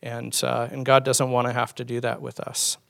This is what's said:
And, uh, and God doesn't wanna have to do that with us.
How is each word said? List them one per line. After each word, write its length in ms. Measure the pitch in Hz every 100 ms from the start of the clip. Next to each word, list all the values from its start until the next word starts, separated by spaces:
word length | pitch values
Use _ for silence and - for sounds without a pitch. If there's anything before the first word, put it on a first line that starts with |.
And, 360 | 117 117 117 -
uh, 240 | 127 120 117
and 140 | 135 127
God 180 | 135
doesn't 280 | 131 123 131
wanna 220 | 123 120
have 200 | 123 117 -
to 80 |
do 160 | 123 120
that 200 | 120 -
with 180 | 120 -
us. 380 | - - - -